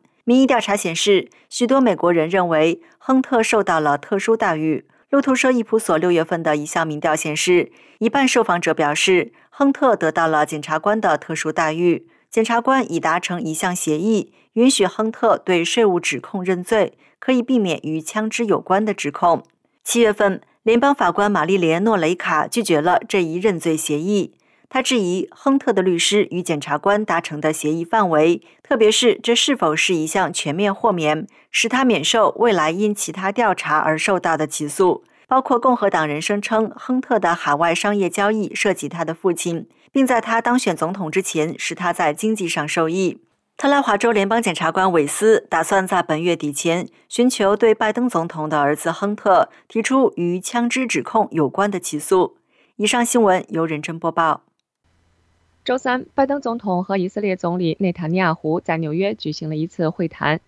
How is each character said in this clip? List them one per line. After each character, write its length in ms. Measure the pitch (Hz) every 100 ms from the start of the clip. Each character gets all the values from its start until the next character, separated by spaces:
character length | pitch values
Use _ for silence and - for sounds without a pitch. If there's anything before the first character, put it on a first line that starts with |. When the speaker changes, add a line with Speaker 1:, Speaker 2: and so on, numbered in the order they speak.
| _ _
Speaker 1:
民 160 | - 254
意 60 | 269
调 120 | 240
查 160 | 202
显 220 | 202 175 165
示， 320 | 208 185 - _ _
许 160 | - 240
多 120 | 269
美 160 | 247
国 160 | 165 175
人 160 | 170 160
认 220 | 190 175
为 320 | 156 160 170 - _
亨 240 | - 262
特 220 | - 240
受 200 | 220 220
到 180 | 190 160
了 180 | 151 147
特 200 | - 196
殊 160 | 226
待 220 | 226 202 156
遇。 300 | 156 143 - _ _
路 100 | 277
透 140 | 277
社 180 | 254 262
易 100 | 247
普 160 | 214 220
所 200 | - 160
六 120 | 175
月 140 | 170
份 180 | 165 170
的 140 | 160 151
一 80 |
项 220 | 151 170 160
民 120 | 151
调 160 | 160
显 220 | 156 156 151
示， 340 | - 175 - _ _ -
一 100 | 226
半 180 | 277 262
受 160 | 240
访 160 | 220 175
者 140 | 170
表 220 | 156 147
示 400 | 147 - 180 - _ _
亨 200 | - 277
特 240 | 269 262
得 160 | 202 160
到 160 | 170 165
了 200 | 156 151
检 160 | 151
察 160 | 147 156
官 200 | 202 220
的 200 | 196 151
特 160 | -
殊 180 | 160 156
待 220 | 165 160
遇。 320 | 160 175 160 - _ _
检 120 | 226
察 200 | 226 233
官 280 | 262 269 -
已 80 | 165
达 220 | 165 175
成 220 | - 175
一 100 | 160
项 240 | 156 185 180
协 220 | 156 151
议， 340 | 208 214 - _ _
允 160 | 220 254
许 160 | 247 185
亨 260 | - 220
特 240 | - 226 170
对 260 | - 165
税 220 | 170 240
务 160 | 214 175
指 180 | - 127
控 240 | - 196
认 220 | 185 180
罪， 300 | 180 220 180 - _ -
可 140 | -
以 100 | 254
避 160 | 247 247
免 200 | 185 151
与 180 | 151 160
枪 300 | 160 214 220
支 160 | 226 220
有 120 | 156
关 240 | - 190
的 120 | 214
指 160 | 196 143
控。 320 | - 175 151 - _ _ _
七 160 | - 233
月 120 | 220
份， 280 | 208 202 190 _ _
联 160 | 220 233
邦 160 | 277
法 160 | 277 185
官 220 | 185 208
玛 120 | 185 160
丽 100 | 196
莲· 240 | 165 170
诺 120 | 220 202
雷 180 | 160
卡 320 | 180 - 156 -
拒 160 | 233
绝 200 | 202 156
了 180 | 165 - -
这 140 | 196
一 140 | 165 175
认 220 | 208 170
罪 160 | 170
协 240 | 156 - 147
议。 360 | 185 208 - _ _ _ _
他 140 | 262
质 180 | 247 247
疑 260 | 180 180 -
亨 260 | - 285 269
特 140 | -
的 80 | 196
律 180 | 185 170
师 300 | - 208 -
与 120 | 175
检 180 | 175 151
察 160 | 147 147
官 260 | 196 208
达 160 | 214 170
成 220 | - 151
的 100 | 156
协 220 | 156 151
议 100 | 165
范 280 | 165 226 190
围， 320 | 151 165 170 - _
特 140 | - 247
别 160 | 214
是 260 | - 240 -
这 140 | -
是 220 | 240 - 269
否 180 | 165
是 200 | 156 -
一 120 | 170 156
项 240 | 196 175
全 240 | 175 151
面 180 | 165 202
豁 200 | 196 226
免， 340 | 180 151 156 208 _ _
使 160 | - 226
他 180 | 254
免 200 | 254 170
受 260 | 156 226 202 -
未 140 | 233
来 180 | 180 156
因 240 | 180 214
其 160 | 208 -
他 220 | 185 190
调 220 | 208 220
查 240 | 180 151 156
而 200 | 156 156
受 220 | - 185
到 160 | 175 156
的 100 | 147
起 220 | - 147
诉， 340 | - 180 - _ _ -
包 140 | 262
括 180 | 262 240
共 160 | 262
和 140 | 247 202
党 180 | 170 151
人 140 | 147
声 200 | - 208
称 300 | - 220 214 -
亨 240 | - 254
特 180 | - 220
的 160 | 175
海 200 | 175 151
外 200 | 143 170
商 220 | 175 208 208
业 140 | 175
交 200 | - 202
易 240 | 220 196
涉 200 | - 208
及 120 | 180 147
他 160 | 170
的 120 | 160
父 180 | 165 190
亲， 340 | 170 175 165 - _ _
并 160 | 269 262
在 140 | 233
他 220 | 226 226
当 160 | 240 247
选 180 | 208 160
总 160 | 165
统 180 | 202 160
之 120 | 180
前 360 | 185 160 160 -
使 160 | -
他 160 | 165 180
在 200 | 170 160
经 240 | 151 214 214
济 100 | 170
上 220 | 160 151
受 180 | 175 160
益。 300 | 185 185 - _ _ _ -
特 120 | 277
拉 140 | 285
华 120 | 269 202
州 120 | 233
联 160 | 208 196
邦 140 | 233
检 140 | 208
察 180 | 160 165
官 180 | 185 190
韦 160 | 170 143
斯 400 | - 220 220 -
打 120 | 165
算 240 | 165 196 185
在 160 | 185
本 200 | 170 156
月 120 | 175
底 160 | 165 147
前 380 | 143 170 170 - _ -
寻 180 | - 254
求 260 | - 196
对 200 | 208 226
拜 180 | 220 220
登 160 | 226 247
总 180 | 170 165
统 220 | 160 151
的 100 | 151
儿 160 | 143
子 160 | 147 165
亨 240 | 165 202
特 360 | 208 208 175 - - _
提 140 | 226
出 320 | 214 269 254 -
与 240 | 175 185
枪 260 | - 240 240
支 200 | 254 240
指 160 | 160
控 260 | - 226 -
有 160 | 160 135
关 240 | - 202
的 80 | 190
起 200 | - 151
诉。 380 | - 185 - _ _ _ _ -
以 100 | 208
上 180 | 247
新 180 | 240 240
闻 220 | 208 185 -
由 160 | 160 165
任 160 | 151
真 160 | 165 165
播 120 | 165
报。 340 | 165 160 - _ _ _ _ _ _ _ _ _ _ _ _
Speaker 2:
周 140 | - 254
三， 300 | 254 254 -
拜 100 | -
登 160 | 269 285
总 160 | 247 233
统 260 | 202 180
和 140 | 190 196
以 100 | 180
色 140 | 208
列 160 | 208 185
总 220 | 170 180
理 180 | 170 -
内 120 | 185
塔 140 | 175 160
尼 100 | 185
亚 160 | 180
胡 280 | 165 156 170
在 180 | - 165
纽 160 | 156
约 200 | 165 196
举 160 | 220 156
行 200 | 151 156
了 60 | 156
一 100 | 165
次 240 | - 160
会 180 | - 165
谈。 320 | - 143 160